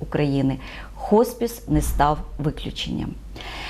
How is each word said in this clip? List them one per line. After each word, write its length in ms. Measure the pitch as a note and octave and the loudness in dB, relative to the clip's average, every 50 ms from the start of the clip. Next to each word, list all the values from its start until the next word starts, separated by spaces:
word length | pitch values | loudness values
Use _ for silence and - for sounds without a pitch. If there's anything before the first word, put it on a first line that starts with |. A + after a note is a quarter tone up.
України. 560 | D#3 - - D3+ D3+ C#3+ C#3 C#3 C3+ C3+ C3 C3 - - - - - - - | -6 -2 0 2 2 4 4 4 4 2 2 -2 -6 -10 -12 -12 -14 -12 -12
Хоспіс 680 | - - - G#3 A3 B3 A#3+ - - A#3 A#3 - - - - | -8 0 4 6 6 6 4 2 -2 -4 -4 -4 -6 -2 2
не 140 | D3+ D3+ | 2 2
став 360 | - - - - C#3+ D3 D3+ D3+ - - - - | 4 4 4 4 4 4 4 2 -2 -6 -4 -2
виключенням. 720 | C#3+ D#3 - - - - - - - - - - - - - - - - - - - - - - - | -2 -2 -2 -2 -6 -6 -6 -6 -4 -4 -2 -2 -2 -4 -6 -8 -12 -14 -14 -12 -12 -10 -10 -10 -10